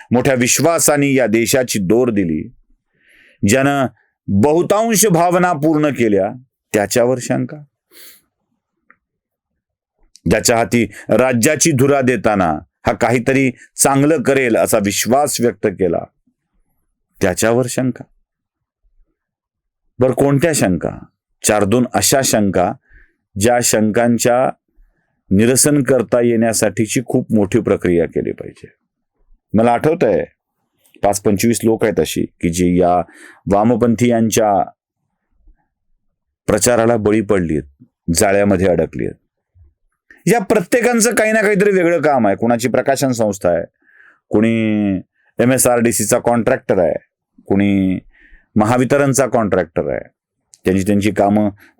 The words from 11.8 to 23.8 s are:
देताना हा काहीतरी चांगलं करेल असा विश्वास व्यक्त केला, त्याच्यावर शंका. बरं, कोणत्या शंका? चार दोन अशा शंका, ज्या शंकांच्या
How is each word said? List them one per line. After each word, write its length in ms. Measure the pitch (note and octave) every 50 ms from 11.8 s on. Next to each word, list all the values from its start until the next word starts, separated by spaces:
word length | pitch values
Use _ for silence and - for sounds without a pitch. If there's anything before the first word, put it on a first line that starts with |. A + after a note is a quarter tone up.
| C3+ C#3 C#3+ C#3
देताना 580 | B2+ B2 B2+ G#2 - A2 G#2+ G2+ F2+ E2 D#2 D2+ - _ _ _ - A#2
हा 60 | A#2
काहीतरी 580 | G#2 A#2 A2 A#2+ C3 A2+ C3+ C3 C3+ C3+ C3 B2 - - _ _
चांगलं 460 | - - C#3+ C3+ C#3 C#3 D3+ E3 D3+
करेल 360 | A#2 - C#3 C3+ C3 A#2+ A2 F#2
असा 200 | F2+ G2 - A2+
विश्वास 640 | G2+ G2+ G2 - - G#2+ B2 C#3 C#3+ B2 - -
व्यक्त 260 | A#2 A#2+ F#2+ - - G#2+
केला, 320 | F2+ - F#2+ F2 E2 - - - _ _ _ _ _ _ _ _ _ _ _ _ _ _ _ _ _ _ _ _ _ -
त्याच्यावर 440 | F#2+ F#2 F2+ - A2 A2 A#2 B2 B2+ B2
शंका. 340 | - - C3 B2+ A#2+ - - _ _ _ _ _ _ _ _ _ _ _ _ _ _ _ _ _ _ _ _ _ _ _ _ _ _ _ _ _ _ _ _ _ _ _ _ _ _ -
बरं, 120 | B2 C3
कोणत्या 420 | A#2+ - C#3 C#3+ C#3+ C3+ D3 E3+ D3+
शंका? 380 | C3+ B2 G2 F2+ D#2 - G#1 G1+ - - - _ _ _ _ _ _ - A#2+
चार 160 | G#2+ G#2+ G#2
दोन 240 | G2 A2 B2+ B2 - -
अशा 280 | G2 - - D3 C3+ C3
शंका, 500 | - - A2+ G#2 G2 F2 F#2 F2 G2 B2+ - _ _ _ - - _ _ _ _ _ - G2
ज्या 200 | G2 A#2+ B2 B2 A#2+
शंकांच्या 880 | - - A2